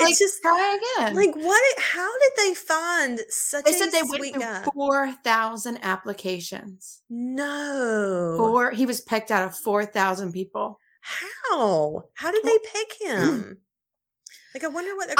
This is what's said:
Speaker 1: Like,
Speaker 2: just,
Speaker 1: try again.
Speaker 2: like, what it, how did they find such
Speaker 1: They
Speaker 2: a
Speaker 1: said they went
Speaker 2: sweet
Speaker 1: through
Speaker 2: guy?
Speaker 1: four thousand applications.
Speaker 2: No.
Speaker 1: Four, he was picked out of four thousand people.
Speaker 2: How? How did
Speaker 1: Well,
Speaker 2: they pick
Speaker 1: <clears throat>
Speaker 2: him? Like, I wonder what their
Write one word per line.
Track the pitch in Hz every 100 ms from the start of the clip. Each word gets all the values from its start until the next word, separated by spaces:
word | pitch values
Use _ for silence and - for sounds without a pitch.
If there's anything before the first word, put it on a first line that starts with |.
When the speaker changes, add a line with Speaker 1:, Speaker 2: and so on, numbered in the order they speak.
| 330
Speaker 1:
Like, | 339
Speaker 2:
just, | 403 -
Speaker 1:
try | 330 339 403 403 466 494
again. | 226 349
Speaker 2:
like, | 392 302
what | 330 415 523 -
it, |
how | - 339 370 494
did | 554 539
they | 403 349
find | - 320 339 349 269 240 -
such | - - - 294
Speaker 1:
They |
Speaker 2:
a |
Speaker 1:
said | 359 381
they | 330
went | 269 277
Speaker 2:
sweet | 277
Speaker 1:
through | 277
Speaker 2:
guy? | 233 196 208
Speaker 1:
four | 277 277 277 269 262
thousand | 240 226 220 226 240 233
applications. | 196 185 220 202 185 180 170 190 202 190 - - -
Speaker 2:
No. | 233 247 262 285 294 294 277 240 220 202 180 175 165
Speaker 1:
Four, | 220 240 247
he | 226 254
was | 226
picked | - 220 220
out | 208 185
of | 185
four | 226 208 208
thousand | 208 190 185 190
people. | 180 190 214 214 202 _ _
Speaker 2:
How? | - - 370 453 539 311 214 165 151 160 - -
How | 311
did | 415
Speaker 1:
Well, | 440
Speaker 2:
they | 440
pick | 440 415 440 -
Speaker 1:
<clears throat> |
Speaker 2:
him? | 403 226 - 262 - - _ _ _ _ _ _ - - _
Like, | 269
I | 311
wonder | 302 370 392
what |
their | 359